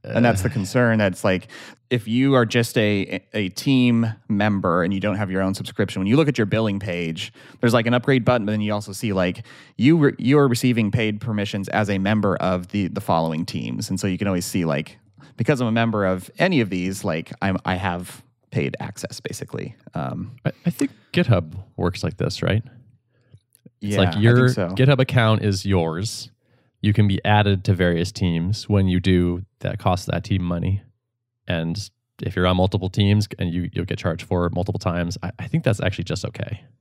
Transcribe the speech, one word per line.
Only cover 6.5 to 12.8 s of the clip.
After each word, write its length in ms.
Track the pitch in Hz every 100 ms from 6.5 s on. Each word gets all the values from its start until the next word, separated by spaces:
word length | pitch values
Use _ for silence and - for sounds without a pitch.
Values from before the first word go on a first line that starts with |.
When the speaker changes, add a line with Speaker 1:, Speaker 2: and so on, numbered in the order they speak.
| 107 110 98
Speaker 1:
page, 520 | 107 87 82 82 - - - -
there's, 120 | 120
like, 120 | 120 113
an 60 |
upgrade 320 | 123 120 131 117
button, 200 | 123 101
but 60 |
then 100 | 107
you 120 | 104
also 180 | 104 104
see, 200 | 98 113
like, 300 | 95 90 90 - - - -
you 200 | 123 165
re-, 180 | 143 -
you 200 | 123 147
are 100 | 139
receiving 440 | 113 127 117 104
paid 300 | 117 107 104
permissions 480 | 117 104 101 104 95
as 200 | 101 101
a 80 | 98
member 380 | 95 107 101 87
of 320 | 92 92 90
the, 180 | 104